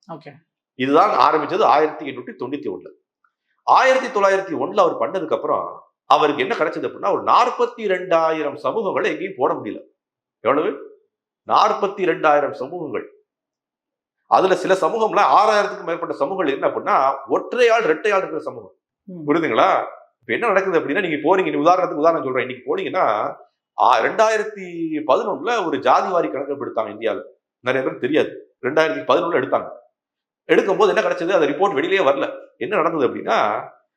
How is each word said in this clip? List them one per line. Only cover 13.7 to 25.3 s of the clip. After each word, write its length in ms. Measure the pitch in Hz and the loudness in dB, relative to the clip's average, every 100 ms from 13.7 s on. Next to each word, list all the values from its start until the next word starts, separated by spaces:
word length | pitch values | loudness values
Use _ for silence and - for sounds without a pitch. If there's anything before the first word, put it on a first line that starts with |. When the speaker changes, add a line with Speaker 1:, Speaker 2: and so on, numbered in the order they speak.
| _ _ _ _ _ - | _ _ _ _ _ 0
Speaker 2:
அதுல 280 | 120 185 | 2 4
சில 200 | 180 180 | 2 2
சமூகம்ல 480 | 185 160 226 220 175 165 156 | 0 0 0 0 2 4 4
ஆறாயிரத்துக்கும் 480 | 214 214 196 185 | 4 2 0 -4
மேற்பட்ட 300 | 175 165 165 | -6 -6 -4
சமூகங்கள் 380 | 143 143 190 160 | -4 -4 -2 -2
என்ன 160 | 135 160 | 0 -2
அப்படின்னா, 500 | - 180 190 135 - - | -2 0 2 2 -2 -2
ஒற்றை 400 | 165 - 233 240 | -4 -2 2 4
ஆள், 140 | 226 | 4
இரட்டை 300 | 175 156 214 | 2 0 0
ஆள் 60 | 196 | 0
இருக்கிற 240 | 165 156 | -2 -8
சமூகம். 300 | 135 120 98 _ _ _ | -10 -14 -18 _ _ _
Speaker 1:
ம். 280 | - 175 147 | -20 -10 0
Speaker 2:
புரியுதுங்களா? 540 | 165 156 113 180 143 - - _ _ | 0 2 2 4 2 -2 -12 _ _
இப்ப 120 | - | -6
என்ன 140 | 117 233 | -2 0
நடக்குது 340 | 190 190 165 | 0 2 0
அப்படின்னா, 280 | 131 165 180 | 0 -2 -2
நீங்க 280 | 147 147 190 | -2 2 2
போறீங்க, 60 | |
நீ 280 | 170 147 156 | 2 2 2
உதாரணத்துக்கு 240 | 180 170 | 4 2
உதாரணம் 300 | 160 160 160 | 0 2 2
சொல்றேன், 240 | 135 127 120 | -2 -4 -4
இன்னைக்கு 280 | 123 127 185 | -8 -6 -4
போனீங்கன்னா, 580 | 180 175 143 107 117 - - _ _ - | -4 0 0 0 -2 -8 -20 _ _ 2
ஆ, 200 | 107 123 | 4 4
ரெண்டாயிரத்தி 1000 | 120 190 220 214 208 202 185 170 160 156 - | 2 2 2 2 -4 -10 -12 -8 -6 -6 0
பதினொன்னுல 600 | 156 226 | 0 0